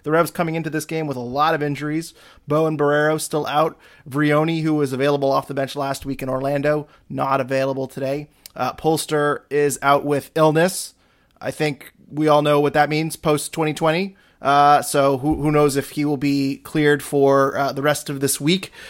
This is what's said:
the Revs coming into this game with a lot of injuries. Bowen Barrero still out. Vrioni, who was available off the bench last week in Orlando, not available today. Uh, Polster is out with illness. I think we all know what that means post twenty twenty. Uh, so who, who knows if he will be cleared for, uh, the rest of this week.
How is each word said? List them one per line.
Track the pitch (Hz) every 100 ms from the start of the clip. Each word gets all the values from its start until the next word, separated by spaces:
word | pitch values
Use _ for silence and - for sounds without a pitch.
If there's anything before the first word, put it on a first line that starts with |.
the | 147
Revs | 160 156
coming | - 165
into | 165 160
this | 151 147
game | 160 151
with | 127
a |
lot | 120 135 156 160
of |
injuries. | 147 139 147 156 165 - - - -
Bowen | 151 160 151
Barrero | 147 147 151 156
still | - 156 123
out. | 147 160 - - - -
Vrioni, | 135 147 147 160 165
who | 156 151
was | 139
available | 127 143 143 135
off | 135 -
the | 139
bench | 135 143
last | 135 135 139
week | 135
in | 131
Orlando, | 131 135 143 143 151 147 _ -
not | 135 135 135
available | 127 135 135 135 131
today. | - 135 143 147 _ - -
Uh, | 123
Polster | - 156 160 - 151 147 139 -
is | 143 147 123
out | 139 143
with | 143 143 - 165
illness. | 156 156 185 190 - - _ _ _ _
I | -
think | - 156 135 - _ -
we | 143 151
all | 147
know | 147 147
what | 147
that | 147 147
means | 151 160 -
post | 160 151 -
twenty | - 156
twenty. | 147 160 165 196 - _ _
Uh, | 135 143 143 147
so | - 147 139 135
who, | 143 156
who | 147
knows | 147 147 139
if | 127
he | -
will | 147 143
be | 143 139 135 139
cleared | - 156 147 147
for, | - 143 139 139 135 -
uh, | 139
the | 135
rest | 143 147 -
of | 139
this | 135 -
week. | 143 190 - -